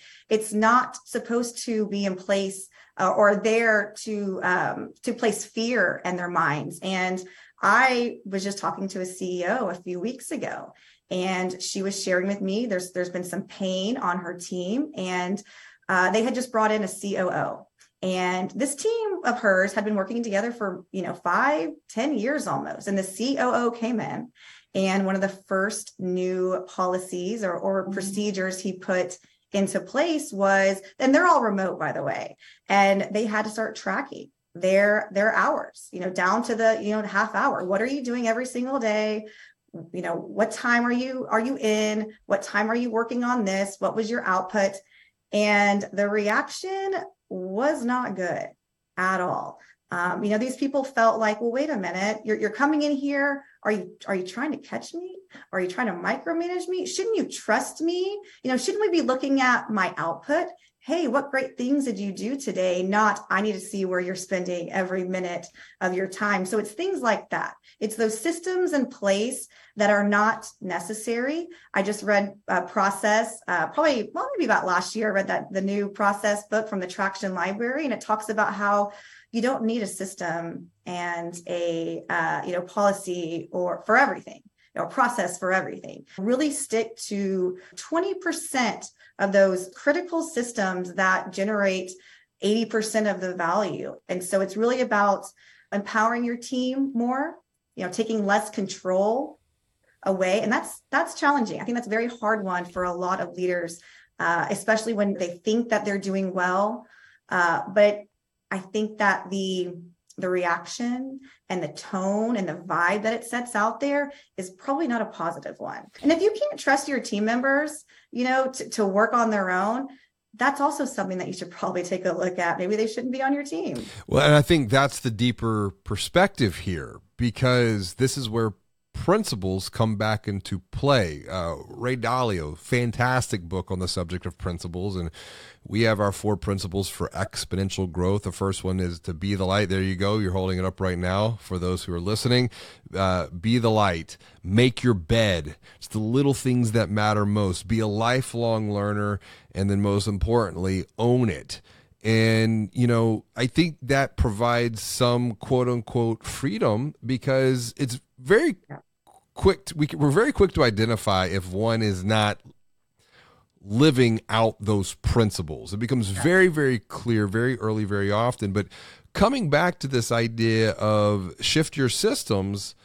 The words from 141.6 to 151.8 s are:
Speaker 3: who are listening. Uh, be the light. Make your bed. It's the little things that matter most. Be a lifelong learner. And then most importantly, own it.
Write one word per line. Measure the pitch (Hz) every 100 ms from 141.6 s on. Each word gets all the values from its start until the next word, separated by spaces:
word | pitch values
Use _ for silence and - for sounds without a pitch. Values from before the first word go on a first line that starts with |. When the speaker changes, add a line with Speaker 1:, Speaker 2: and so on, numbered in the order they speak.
| 90 90
Speaker 3:
who | -
are | 85
listening. | 87 107 - 123 123 - - - - 92
Uh, | 95 92 82
be | 87 101 123
the | 113
light. | 107 101 85 78 - - -
Make | 90 104 127 -
your | 123
bed. | 104 80 117 107 87 76 - - -
It's | -
the | 107
little | 110 123 139
things | 131 131 123 117
that | 113 95
matter | 104 107 107 104
most. | 104 98 87 92
Be | 113
a | 110
lifelong | 101 113 127 127 117 117 113 107
learner. | 101 101 104 104 101 - - -
And | - 98
then | 98
most | 101 101 98
importantly, | 101 110 117 104 82 92 95 - -
own | 117 123 117
it. | 73 - - - -